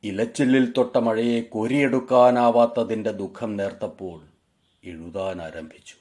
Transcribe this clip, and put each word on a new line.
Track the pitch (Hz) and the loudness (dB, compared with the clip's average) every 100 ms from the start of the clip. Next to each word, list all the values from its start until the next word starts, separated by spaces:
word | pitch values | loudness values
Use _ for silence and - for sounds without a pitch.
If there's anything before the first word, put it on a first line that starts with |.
ഇലച്ചില്ലിൽ | 107 95 117 - 135 131 123 123 | -8 -4 -6 0 2 4 2 0
തൊട്ട | 123 127 | 0 2
മഴയെ | 113 110 117 117 113 | 0 0 0 -2 -4
കോരിയെടുക്കാനാവാത്തതിൻ്റെ | 110 113 139 139 127 127 127 123 120 120 117 117 120 113 113 107 101 | -6 -2 0 0 0 2 6 6 6 4 4 4 2 -2 -2 -4 -6
ദുഃഖം | 95 - 117 104 | -8 -8 -8 -4
നേർത്തപ്പോൾ | 98 - 107 - 95 80 76 _ _ _ _ _ | -6 -6 -12 -10 -14 -14 -20 _ _ _ _ _
എഴുതാൻ | 95 82 85 85 95 92 | -18 -16 -12 -8 -6 -6
ആരംഭിച്ചു. | 80 80 80 - - - | -10 -12 -16 -18 -20 -20